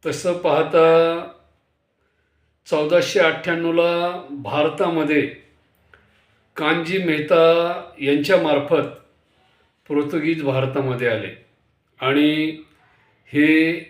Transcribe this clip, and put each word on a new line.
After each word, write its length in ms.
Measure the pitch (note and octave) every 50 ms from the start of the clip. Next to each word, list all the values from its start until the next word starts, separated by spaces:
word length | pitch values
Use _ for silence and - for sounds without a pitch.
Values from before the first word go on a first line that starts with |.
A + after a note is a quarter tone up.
| _
तसं 280 | D#3+ C3+ - - F3+ F3
पाहता 840 | F3 - E3 C#3+ D3+ D#3+ D3+ - E3 D#3+ E3 E3 E3 E3 E3 E3 E3 F3 - - _ _ _ _ _ _ _ _ _ _ _ _ _ _ _ _ _ _ _ _ _ _ _ _ _ _
चौदाशे 540 | - E3+ D#3 D3+ D3+ F3 F3 E3 - - G3
अठ्ठ्याण्णवला 1040 | F3 D#3+ - - - F3+ E3+ E3+ E3 E3 E3 E3+ E3+ E3+ E3+ E3+ F3 F3 F3+ F3+ F3+ -
भारतामध्ये 1040 | C#3+ C#3 B2 - - D3 D3+ D#3+ D#3 - G3 F3 E3+ D#3+ D3+ D3 D3+ D3 B2 - - - _ _ _ _ _ _ _ _ _ _ _ _ _ _ _ _ _ _ _ _ _ _ _
कानजी 400 | - D#3 D3+ E3 E3+ E3 D#3+ F#3
मेहता 760 | F#3+ F#3 E3+ D#3 D3+ D3 - F#3 E3 E3 E3 E3 E3+ E3+ E3+ F3 F3+ - - - -
यांच्यामार्फत 880 | C#3 C#3 C#3+ D3 C#3+ - F#3+ E3+ E3 D#3 D3 C#3 C3+ - E3+ D3 B2+ - - - _ _ _ _ _ _ _ _ _ _ _ _ _ _ _ _ _
पोर्तुगीज 560 | _ D3+ D3 D3 C#3+ F3+ E3 D3 D#3+ E3 D#3+ D3
भारतामध्ये 680 | C#3 C3 C3 C3 B2+ - C#3+ C3 C3 B2 A#2 B2 A#2+
आले 360 | A2+ G2+ G2 F#2 F2 - _ _ _ _ _ _ _ _ _ _ _ _
आणि 580 | B2+ C3 C#3 C#3+ D3 D3+ D3+ D#3 D#3 D#3 D#3 D#3 D#3 _ _ _ _ _ _ _ _ _ _ _ _ _ -
हे 380 | D3 D3 D#3 D#3 D#3 D#3+ E3 E3+ E3+ - -